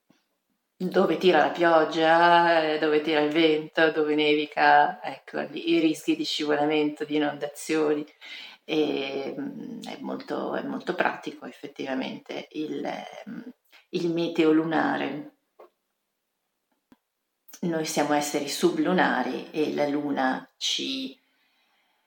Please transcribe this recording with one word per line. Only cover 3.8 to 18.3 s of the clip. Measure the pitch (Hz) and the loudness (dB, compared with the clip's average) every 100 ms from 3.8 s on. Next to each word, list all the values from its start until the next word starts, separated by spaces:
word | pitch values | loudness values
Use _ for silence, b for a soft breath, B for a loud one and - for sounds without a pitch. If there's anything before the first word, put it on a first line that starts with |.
| 160 | 2
dove | 156 151 | 2 0
nevica, | 151 151 151 147 - 147 147 151 - | 2 4 2 0 2 6 6 6 0
ecco, | 151 135 - 151 147 | -12 -12 -10 -10 -8
i | 156 165 165 | -6 0 4
rischi | 160 151 - 156 | 2 2 -2 -2
di | |
scivolamento, | 151 - 147 147 147 156 151 - | -2 -4 0 2 2 2 0 -2
di | 147 151 | -4 0
inondazioni. | 147 147 147 - - 156 151 147 151 B B B B B - | -2 -2 -8 -8 -4 0 0 -2 -6 B B B B B -4
E, | 156 147 139 135 139 131 | 0 0 -2 -4 -6 -8
mm, | 143 139 - - 110 | -8 -10 -10 -12 -12
è | 104 - | -12 -12
molto, | 131 131 - 143 131 | -10 -10 -8 -8 -6
è | - | -6
molto | - - - | -6 -8 -4
pratico | 175 - - 151 - 135 | -2 -2 -2 -10 -14 -18
effettivamente | - 143 - 135 131 135 143 - 147 - | -16 -16 -10 -8 -6 -6 -10 -12 -12 -10
il, | 151 151 143 - - - - - | -10 -8 -8 -8 -10 -12 -16 -14
mm, | - 254 - _ b b | -14 -16 -20 _ b b
il | 180 170 | -4 -2
meteo | 165 170 170 156 | -2 -2 2 4
lunare. | 156 165 151 143 143 143 143 - _ _ - - _ _ _ _ _ _ _ _ _ _ _ _ _ _ _ _ _ - - | 4 2 0 0 -2 -4 -8 -12 _ _ -20 -20 _ _ _ _ _ _ _ _ _ _ _ _ _ _ _ _ _ -20 -8
Noi | 175 160 156 | -4 -4 -2
siamo | - 147 | -2 0
esseri | 147 147 | 0 0